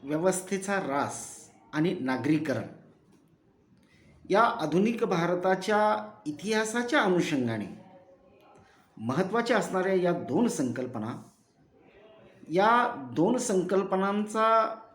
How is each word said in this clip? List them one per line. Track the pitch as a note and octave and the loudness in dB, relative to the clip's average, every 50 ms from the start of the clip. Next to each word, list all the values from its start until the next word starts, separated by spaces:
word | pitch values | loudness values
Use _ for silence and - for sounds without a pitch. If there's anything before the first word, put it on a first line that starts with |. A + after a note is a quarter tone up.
| - | -6
व्यवस्थेचा | C3+ D3+ D#3 E3+ F#3+ F#3 F#3 - - G3+ F#3+ F#3+ G3 G3+ | -4 -4 0 0 0 0 0 -4 -4 -6 -6 -2 -2 -4
ऱ्हास | G3 E3 C#3 C3+ C#3+ C3 G#2 - - - - - - - - - _ _ - - | -2 -2 -2 -2 -2 -2 -2 -4 -10 -12 -14 -16 -18 -20 -20 -20 _ _ -8 -2
आणि | D3+ D#3 F3+ F#3 - | 0 0 0 0 -2
नागरीकरण | C3 C3 C3 B2 B2 C#3+ D#3 D#3 D#3 - B2+ A2 G2 - - - - - _ _ _ _ _ _ _ _ _ _ _ _ _ _ _ _ _ _ _ _ _ _ _ _ - - - - | -2 -2 -2 -2 2 2 2 2 2 -2 -4 -4 -4 -8 -12 -20 -20 -20 _ _ _ _ _ _ _ _ _ _ _ _ _ _ _ _ _ _ _ _ _ _ _ _ -20 -20 -4 2
या | F3+ G3+ | 4 4
आधुनिक | A3+ A#3 A3+ G3+ E3 D#3 D3 F3 G3+ A3+ A#3 A3+ A#3+ | 4 4 2 0 -4 0 2 2 2 2 2 0 0
भारताच्या | G3 F#3 E3+ E3 E3+ F3+ F3+ F3+ F#3+ F#3+ F#3+ F#3 - G#3+ G#3 G#3+ G#3+ G#3+ G#3+ G#3+ - - - - | 0 0 0 2 0 0 0 2 0 0 0 0 0 2 4 4 2 2 0 -4 -10 -16 -12 -10
इतिहासाच्या | - D3+ - - G#3 A3 G#3+ A3 A3 A3+ A#3+ A#3+ A#3+ D#4 D4 | -10 -10 -8 -4 -2 0 0 0 0 -2 -4 -2 0 2 2
अनुषंगाने | A#3+ G3 F3+ F3 D#3+ - D#3 C#3 B2 A#2 A2+ G#2+ G2+ F2+ F2 - - - - - - _ - _ _ _ _ - _ - - - - _ _ _ _ _ _ - | 2 4 2 2 2 0 0 0 0 -2 -2 -4 -6 -8 -12 -16 -18 -20 -20 -20 -20 _ -20 _ _ _ _ -20 _ -20 -20 -20 -20 _ _ _ _ _ _ -10
महत्त्वाच्या | G#2+ A2+ C3 D3+ F#3+ F#3 G3 A#3 A#3 A#3 B3+ G#3+ | -6 -4 -2 0 -2 0 0 -2 0 2 0 0
असणाऱ्या | F3 - F3 F#3 F3+ F#3+ F#3+ | 0 0 -2 -2 0 2 2
या | F#3 F3 F3 | 2 2 2
दोन | F3 - - - B2 E3+ A#3+ A3+ | 0 -2 -4 -2 0 2 2 0
संकल्पना, | - - C#3+ B2 A#2 B2+ B2+ B2 - A#2 G#2+ A2+ C3+ - - - _ _ _ _ _ _ _ _ _ _ _ _ _ - - - - - - - - - - - | 0 -2 -2 -4 -2 -4 -8 -8 -8 -8 -8 -8 -8 -10 -14 -18 _ _ _ _ _ _ _ _ _ _ _ _ _ -20 -20 -20 -20 -20 -20 -20 -20 -20 -14 -4
या | D#3 F3+ G3 A3 A#3 A#3 G#3+ - - - C#3 B2+ A#2+ | 0 2 4 6 6 4 2 0 -2 -6 -10 -8 -2
दोन | C3 D#3+ G#3 A#3+ B3+ | 0 2 2 2 0
संकल्पनांचा | - - G3+ F#3 F3 F3+ G3+ F#3+ G3 F#3+ G3 F#3 F#3+ G3 G3+ G#3 G#3 G#3 - A3 A3 A3 A3+ A3+ A3 - A3+ - - - - | 0 0 0 0 0 2 0 0 0 0 -2 0 0 0 0 -2 -4 -4 -2 0 2 4 4 4 4 2 -2 -10 -16 -20 -20